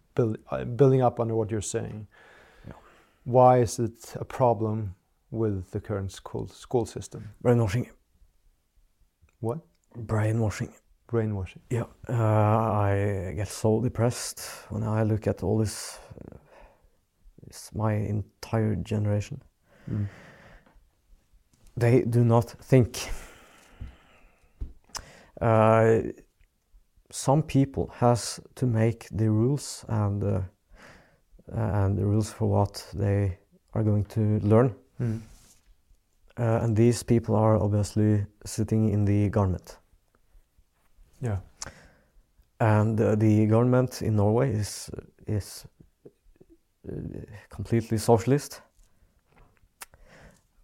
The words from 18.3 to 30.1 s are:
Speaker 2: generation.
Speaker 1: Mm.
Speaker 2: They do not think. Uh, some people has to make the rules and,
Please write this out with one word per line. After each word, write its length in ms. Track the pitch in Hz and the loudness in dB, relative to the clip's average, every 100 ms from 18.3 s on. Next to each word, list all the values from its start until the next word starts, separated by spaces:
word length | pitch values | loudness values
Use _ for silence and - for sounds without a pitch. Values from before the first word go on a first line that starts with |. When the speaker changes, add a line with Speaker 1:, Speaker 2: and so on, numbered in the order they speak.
| _ - 113 110 104 | _ -6 -2 -2 -2
Speaker 2:
generation. 640 | 92 107 104 104 - - - _ _ _ - | -4 -4 -2 -2 -4 -12 -18 _ _ _ -8
Speaker 1:
Mm. 180 | 110 101 - - - - - _ _ _ _ _ _ _ _ _ _ - - | -6 -6 -10 -20 -20 -20 -20 _ _ _ _ _ _ _ _ _ _ -16 0
Speaker 2:
They 240 | 117 127 | 4 4
do 220 | - 120 | 4 2
not 260 | 117 117 - | 4 4 0
think. 480 | - - 131 117 - - - - - - - _ - - - _ _ _ _ _ _ - - _ - - - - - | -8 4 4 4 -2 -8 -8 -10 -20 -20 -20 _ -18 -18 -18 _ _ _ _ _ _ -14 -14 _ -18 -18 -20 -20 -4
Uh, 600 | 117 110 110 113 113 113 57 - _ _ _ _ _ _ _ _ _ | 2 4 6 6 6 4 0 -8 _ _ _ _ _ _ _ _ _
some 320 | - - 147 | -6 0 0
people 460 | 156 135 135 - - - | 2 0 0 -2 -8 0
has 400 | 120 120 - - - - | 2 2 -2 -12 -16 -4
to 100 | 127 | -2
make 420 | 113 113 110 - | 2 0 -2 -8
the 180 | - 110 | -2 0
rules 560 | 107 120 143 - - - | 2 0 -2 -6 -14 -6
and, 340 | 110 104 | -2 -2